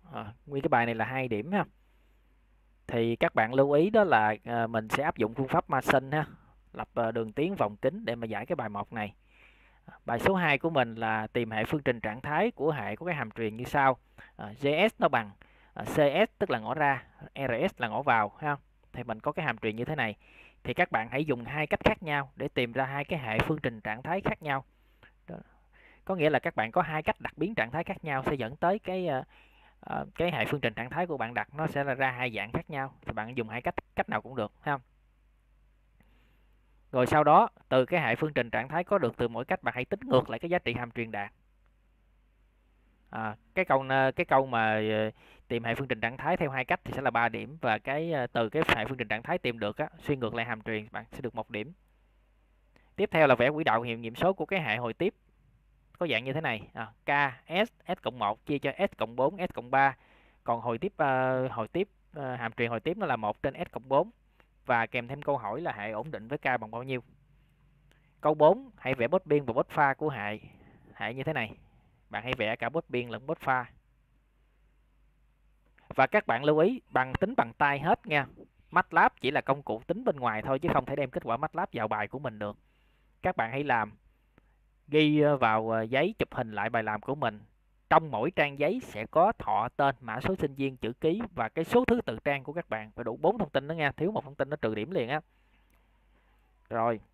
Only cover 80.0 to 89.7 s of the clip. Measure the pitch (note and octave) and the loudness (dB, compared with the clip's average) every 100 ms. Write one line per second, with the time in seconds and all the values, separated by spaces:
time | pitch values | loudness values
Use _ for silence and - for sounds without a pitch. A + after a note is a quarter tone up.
80 | - C#3+ B2 A2 A#2+ C3+ E3 C#3+ B2+ C#3 | -2 0 -2 -2 -2 -2 2 0 0 -4
81 | C3 - - A#2 D3+ E3 F#3+ A#2+ A2 G#2+ | -4 -4 -4 -4 -2 -4 -4 -4 -4 -2
82 | G#2 - C#3 G#2+ G#2 G#2 _ _ _ _ | -4 -6 -8 -6 -8 -8 _ _ _ _
83 | _ _ F3+ F3+ A2+ C3+ D3 A#2+ G#2+ G#2+ | _ _ -4 -2 -4 -4 0 0 0 -6
84 | _ _ _ _ _ _ _ _ - D3 | _ _ _ _ _ _ _ _ 0 4
85 | D3+ D3+ D3 C#3 A#2 A2 A2 A2+ A2 C3 | 6 6 4 6 4 4 2 0 0 0
86 | F3 A3+ - - A2+ G#2 G#2+ A#2 A2 G#2+ | 0 0 -4 -4 -4 -4 -2 0 0 -4
87 | A#2 C#3+ B2 G#2 G#2+ _ _ _ _ D#3+ | -4 -2 -2 -4 -20 _ _ _ _ 4
88 | D#3+ A2 C#3 F3 D3 C#3 D3 B3+ - G#2 | 4 -2 -2 0 0 2 0 0 -8 -10
89 | A2 D3+ F#3+ - - G#2 A#2+ | 0 4 4 2 -2 0 0